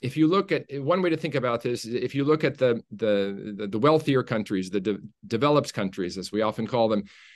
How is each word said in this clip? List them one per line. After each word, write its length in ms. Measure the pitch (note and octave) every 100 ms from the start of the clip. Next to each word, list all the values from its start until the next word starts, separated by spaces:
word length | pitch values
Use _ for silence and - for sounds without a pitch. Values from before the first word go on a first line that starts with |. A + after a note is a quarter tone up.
if 140 | B2 C#3
you 100 | D#3
look 240 | F#3+ G3
at, 140 | D3 - C#3
one 200 | C#3 F#3
way 80 | F3+
to 60 | D#3
think 200 | E3 C#3
about 280 | B2 A#2
this, 220 | B2 A#2+ A2
if 280 | A#2+ -
you 120 | C#3 C#3+
look 180 | D3+
at 140 | D3 C3
the, 260 | B2+ A#2 -
the, 640 | G#2 A2 G2+ G2 G2 G#2 G2+
the, 120 | G#2
the 120 | G#2+
wealthier 420 | C#3+ D#3 D#3 C3
countries, 480 | A#2+ A2+ G#2 G2 F#2
the 120 | G2+
de-, 180 | G2+ G2 - _ -
developed 480 | A#2 C#3+ D3 C#3
countries, 440 | - G2 G2 F2 F#2
as 160 | F2+
we 80 | G#2
often 260 | G#2+ G#2+ A2+
call 220 | B2 A2
them, 160 | G#2 G2+ - -